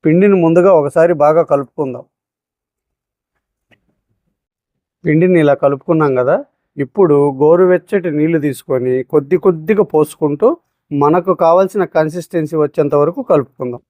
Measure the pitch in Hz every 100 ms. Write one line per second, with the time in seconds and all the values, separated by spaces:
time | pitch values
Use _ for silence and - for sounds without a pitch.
0 | 156 170 202 190 165 165 185 170 143 170
1 | 170 165 147 156 160 143 131 - 139 120
2 | - _ _ _ _ _ _ _ _ _
3 | _ _ _ _ _ _ _ _ _ _
4 | _ _ _ _ _ _ _ _ _ _
5 | 165 156 185 175 147 135 143 139 - 165
6 | 151 127 123 196 285 _ _ 147 135 -
7 | 180 143 143 135 151 175 185 180 _ 202
8 | 175 151 156 165 147 131 - 131 127 127
9 | 127 156 139 175 196 160 156 214 196 156
10 | 151 - 151 147 233 330 _ _ _ 143
11 | 143 175 180 175 165 175 190 208 175 165
12 | 156 175 160 170 156 160 147 - 147 147
13 | 147 202 254 156 127 _ 127 120 _